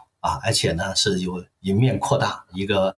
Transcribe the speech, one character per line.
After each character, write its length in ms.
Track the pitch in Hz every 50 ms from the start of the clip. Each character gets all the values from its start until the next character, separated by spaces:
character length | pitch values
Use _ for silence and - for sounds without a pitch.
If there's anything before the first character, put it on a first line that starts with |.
| - _ _ _
啊， 200 | - - - 139 -
而 80 | 113
且 220 | 110 - - 92 82
呢， 240 | 82 90 95 95
是 220 | - - 107 95 92
有 260 | 92 90 90 87 90 _ _ _
赢 160 | - 98 98
面 220 | 104 127 127 104 98
扩 180 | - - 123
大 260 | - 110 101 - - - _ 90
一 100 | 95 98
个 320 | 98 104 95 95 95 -